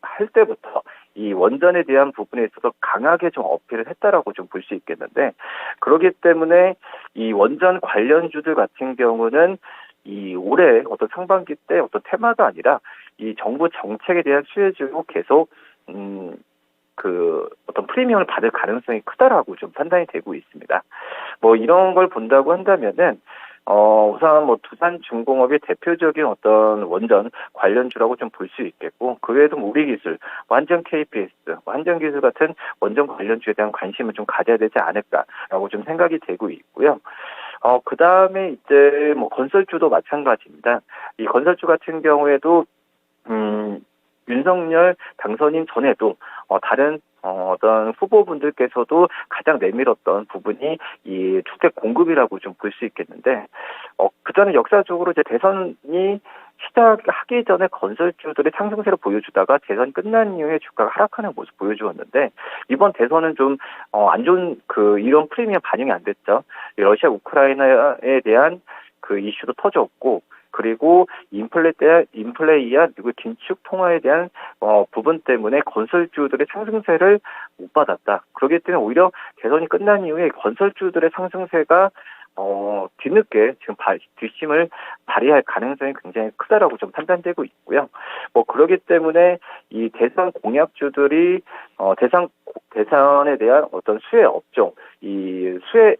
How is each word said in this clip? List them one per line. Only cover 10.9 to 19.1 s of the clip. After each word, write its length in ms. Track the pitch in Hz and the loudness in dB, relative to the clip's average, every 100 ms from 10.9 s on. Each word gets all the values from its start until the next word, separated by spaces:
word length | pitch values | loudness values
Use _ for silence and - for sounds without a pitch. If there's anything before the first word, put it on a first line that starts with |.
| 101 107 | -6 -8
상반기 420 | - 180 190 175 151 _ | -8 -2 -2 -2 -14 _
때 120 | 170 | -2
어떤 240 | 131 214 | -2 -6
테마가 420 | - 220 233 226 175 | -6 -4 -2 0 0
아니라 340 | 127 123 143 - - - _ | 0 0 0 -4 -20 -20 _
이 160 | 110 107 | -12 -8
정부 300 | 107 131 170 | -8 -2 -4
정책에 540 | - 98 107 - 175 | -4 -12 -10 -2 -2
대한 200 | 156 143 143 | 2 0 0
수혜주로 560 | - 196 185 135 151 160 | -2 -2 -2 -8 -8 -8
계속, 420 | - 85 143 160 _ _ _ - | -8 2 2 2 _ _ _ -18
음, 480 | 90 101 98 90 - _ _ _ _ _ | -14 -12 -12 -14 -16 _ _ _ _ _
그 540 | - 98 87 85 80 - - - | -10 -6 -2 -2 -2 -8 -14 -10
어떤 200 | - - | -8 -6
프리미엄을 400 | - 254 214 180 | -2 0 2 0
받을 240 | - 226 | -2 -2
가능성이 500 | - - 113 - 113 | -2 -4 -6 -6 -8
크다라고 540 | - | -8